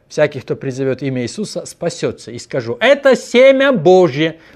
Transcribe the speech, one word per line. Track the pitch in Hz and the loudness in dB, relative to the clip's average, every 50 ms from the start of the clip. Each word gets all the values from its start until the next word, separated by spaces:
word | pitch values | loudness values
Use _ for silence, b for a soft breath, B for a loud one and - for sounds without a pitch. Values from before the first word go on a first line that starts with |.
| _ _ | _ _
«Всякий, | - - 151 147 - 135 | -4 -2 -2 -2 -2 -6
кто | - - 151 | -10 -10 -10
призовёт | - - 135 123 131 135 135 127 123 143 | -8 -8 -8 -8 -4 -4 -4 -4 -4 -6
имя | 139 131 127 | -6 -6 -6
Иисуса, | 123 113 - - 214 - - 175 - | -6 -8 -8 -10 -12 -10 -10 -12 -12
спасётся», | - - _ - 170 - - - 131 107 - - - | -14 -12 _ -8 -8 -6 -6 -6 -8 -8 -8 -14 -18
и | 117 117 | -18 -16
скажу: | - - - 139 117 113 120 - | -14 -10 -8 -8 -6 -6 -4 0
«Это | 214 247 285 277 - 269 254 | 2 2 2 2 2 2 2
семя | - - - - 240 262 269 269 262 269 277 262 | 2 0 0 2 4 6 6 6 4 2 0 0
Божье», | 208 143 175 185 185 180 127 127 143 156 165 156 B B B B | 2 4 4 6 6 4 2 0 -2 -4 -4 -4 B B B B